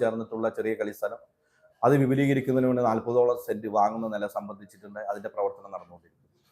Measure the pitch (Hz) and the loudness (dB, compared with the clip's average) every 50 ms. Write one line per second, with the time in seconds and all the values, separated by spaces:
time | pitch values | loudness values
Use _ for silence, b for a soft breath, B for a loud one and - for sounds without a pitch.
0 | 120 113 110 113 113 - 113 110 113 110 107 110 107 110 110 107 107 104 104 - | 0 0 0 -2 -6 -8 -4 -4 -2 -2 -2 -2 -2 -2 -2 -2 -4 -4 -4 -4
1 | - 101 - - - _ _ _ _ _ _ _ _ _ _ _ 113 123 143 143 | -6 -6 -6 -10 -14 _ _ _ _ _ _ _ _ _ _ _ 4 4 6 6
2 | 135 123 131 135 143 139 139 135 127 135 127 131 127 127 127 123 123 113 110 110 | 4 4 2 2 2 2 2 2 2 2 2 2 2 2 2 2 2 2 2 0
3 | 110 117 120 123 123 123 120 120 - - 107 107 107 107 101 107 101 107 110 113 | -2 2 2 4 4 4 2 0 -2 -4 -6 -4 -4 0 2 4 4 2 2 -2
4 | 113 110 107 101 101 101 - 104 101 98 104 98 104 92 - 95 101 101 101 107 | -4 -4 -4 -4 -4 -4 -6 -8 -8 -8 -12 -14 -18 -20 -20 -20 -20 -16 -12 -8
5 | 107 101 104 104 101 110 - 104 101 98 98 98 98 101 95 90 90 87 87 87 | -6 -6 -6 -6 -8 -8 -4 -2 -2 -2 -4 -6 -12 -14 -14 -14 -14 -18 -20 -20
6 | 85 85 _ _ _ _ _ _ _ _ | _ _ _ _ _ _ _ _ _ _